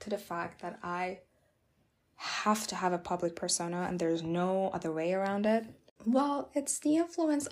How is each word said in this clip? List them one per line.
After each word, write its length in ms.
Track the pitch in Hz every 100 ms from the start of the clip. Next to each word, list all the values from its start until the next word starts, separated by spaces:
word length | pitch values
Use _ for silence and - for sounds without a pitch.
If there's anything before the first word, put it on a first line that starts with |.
to 100 | -
the 80 | 208
fact 440 | - 170 170 -
that 180 | 175 -
I 380 | 180 175 185 180 - _ _ _ _ _ _ _ _ -
have 500 | - - 214 220 -
to 60 |
have 180 | 185 185
a 60 | 175
public 380 | - 175 175 170
persona 500 | 180 - 170 175 180
and 100 | 180
there's 240 | 165 165
no 480 | 160 175 180 190 190
other 200 | - 165
way 200 | 160 170
around 340 | 190 196 202 214
it. 200 | 226 226 - _ - 220
Well, 440 | 262 285 285 -
it's 240 | 285 277 -
the 180 | 294 311
influence 500 | 339 - 320 294 285